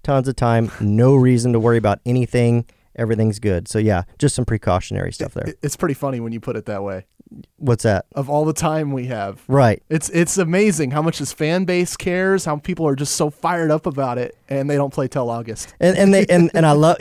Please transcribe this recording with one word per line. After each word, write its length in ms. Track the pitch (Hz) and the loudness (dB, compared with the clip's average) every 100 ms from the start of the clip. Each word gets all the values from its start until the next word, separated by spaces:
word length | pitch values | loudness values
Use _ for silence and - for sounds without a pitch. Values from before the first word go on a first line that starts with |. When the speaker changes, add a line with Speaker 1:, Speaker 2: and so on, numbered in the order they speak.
Speaker 1:
tons 240 | - 135 131 | -2 0 -2
of 80 | 123 | -2
time. 360 | 120 117 110 - | 0 2 0 -4
No 360 | 104 107 127 139 | -2 4 6 6
reason 380 | 127 123 120 | 6 4 2
to 60 | 117 | 2
worry 180 | 117 117 | 2 2
about 220 | 104 101 120 | 2 0 -2
anything. 600 | 127 120 123 120 117 117 _ _ - | -2 0 0 2 2 -2 _ _ -6
Everything's 440 | 113 110 110 104 | -2 0 0 0
good. 280 | 104 87 - | -2 -2 -2
So, 100 | 110 | -2
yeah, 240 | 107 90 90 - | 0 0 -2 -2
just 160 | 143 - | -2 0
some 100 | 120 | -2
precautionary 680 | - - 90 - 98 92 | -2 0 -2 -2 -6 -6
stuff 200 | - - | -8 -10
there. 160 | - - | -8 -10
Speaker 2:
It, 100 | - | -8
it's 140 | 147 - | -8 -4
pretty 160 | 170 | -4
funny 260 | 135 139 127 | -4 -6 -6
when 140 | 117 | -8
you 60 | 113 | -8
put 160 | 131 110 | -8 -8
it 100 | 107 | -8
that 180 | 101 | -8
way. 220 | 101 95 - _ _ - - _ | -8 -10 -12 _ _ -20 -20 _
Speaker 1:
What's 260 | 135 117 | -2 0
that? 220 | 113 95 - 143 | 2 0 -2 -8
Speaker 2:
Of 140 | 135 | -4
all 160 | 147 156 | 0 0
the 80 | |
time 380 | 156 165 156 147 | -2 -2 -2 -2
we 160 | 135 123 | -4 -6
have. 360 | 113 101 95 - | -6 -8 -10 0
Speaker 1:
Right. 340 | 135 120 101 - | 4 4 2 -2
Speaker 2:
It's, 180 | 156 - | -4 -2
it's 280 | 165 170 190 | 0 0 0
amazing 540 | 165 185 214 160 135 | 0 2 2 0 -2
how 100 | 147 | -2
much 160 | 165 - | -2 -2
his 140 | 139 | -6
fan 320 | - 156 180 185 | -4 -2 0 0
base 320 | 180 175 - | 0 -2 -4
cares, 480 | 185 180 190 190 170 | -4 -2 0 0 -2
how 100 | 147 | -6
people 320 | - 170 160 | -6 -2 -2
are 80 | 135 | -2
just 200 | 147 - | -4 -2
so 140 | 151 | -4
fired 400 | - 170 175 160 | -2 -4 -2 0
up 160 | 156 180 | 0 -2
about 320 | 139 135 120 | -4 -4 -4
it, 180 | 120 - - | -6 -10 -8
and 200 | 139 139 | -4 -2
they 80 | 143 | -2
don't 160 | 139 | -2
play 160 | 147 131 | -2 -4
till 200 | 147 120 | -4 -4
August. 460 | 117 110 107 - - | -6 -8 -12 -14 0
Speaker 1:
And, 160 | 170 190 | 0 4
and 160 | 196 | 4
they 120 | 196 208 | 4 4
and, 220 | 175 170 165 | 4 4 4
and 100 | 160 | 4
I 60 | |
love, 240 | 147 156 - | 6 4 4